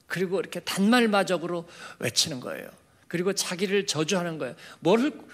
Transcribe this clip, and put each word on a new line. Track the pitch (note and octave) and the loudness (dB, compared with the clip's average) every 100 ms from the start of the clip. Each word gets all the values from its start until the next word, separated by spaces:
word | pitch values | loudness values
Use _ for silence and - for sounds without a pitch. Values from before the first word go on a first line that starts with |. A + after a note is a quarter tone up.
| _ | _
그리고 | E3+ F#3 F#3 | -4 0 -2
이렇게 | - F3 | -4 -6
단말마적으로 | - - G3 B3 A#3 G3+ F3+ F3 E3 F3 E3 - - - | -6 2 6 6 6 4 2 0 -2 -6 -8 -16 -18 -6
외치는 | B2 - E3 C3 | -2 0 0 -4
거예요. | G#2+ C#2+ - - _ _ _ | -8 -10 -12 -18 _ _ _
그리고 | E3+ F3+ | -4 -2
자기를 | F#3+ - F3+ G3 G3+ - | -2 -4 -2 0 0 0
저주하는 | D3 D#3 G3 F3 D#3+ | -2 0 0 -2 -6
거예요. | C3 - - - | -8 -10 -18 -2
뭐를, | D3+ A3 C#4+ - - | 4 4 4 -2 -16